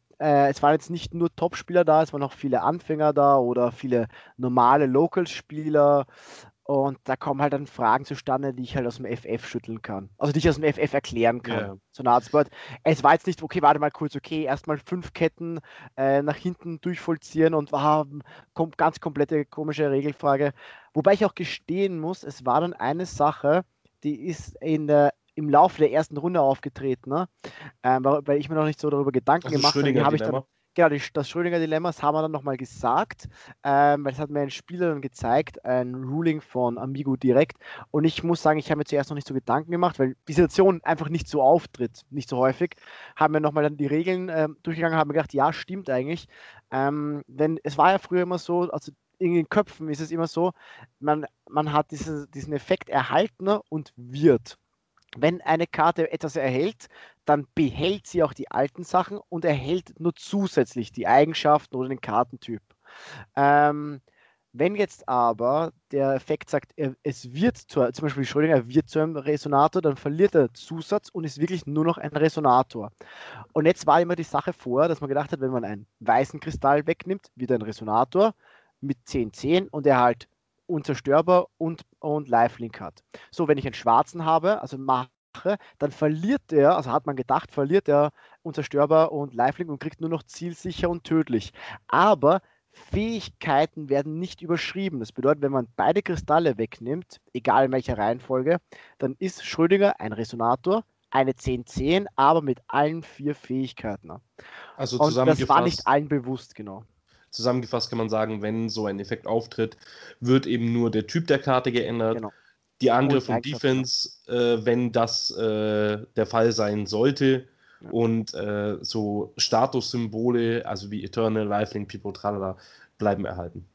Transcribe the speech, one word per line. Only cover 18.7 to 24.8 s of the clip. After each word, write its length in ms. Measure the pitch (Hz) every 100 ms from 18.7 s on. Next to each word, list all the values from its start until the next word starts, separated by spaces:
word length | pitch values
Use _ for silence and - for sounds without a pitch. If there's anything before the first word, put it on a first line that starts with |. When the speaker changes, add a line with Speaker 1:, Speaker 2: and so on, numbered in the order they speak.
| -
Speaker 1:
ganz 200 | 160 -
komplette 460 | 165 143 143 156
komische 440 | 143 - 156 143 147
Regelfrage. 640 | 139 147 139 147 139 143 - - - _
Wobei 200 | 156 156
ich 120 | 202
auch 120 | 208 -
gestehen 640 | 170 - - 175 196 170
muss, 240 | 160 185
es 200 | - -
war 160 | 127 131
dann 120 | 175
eine 340 | - 123 160 180
Sache, 580 | - 147 - 143 170 180 _ _ _
die 240 | 151 139 160
ist 300 | 156 - -
in 280 | 160 156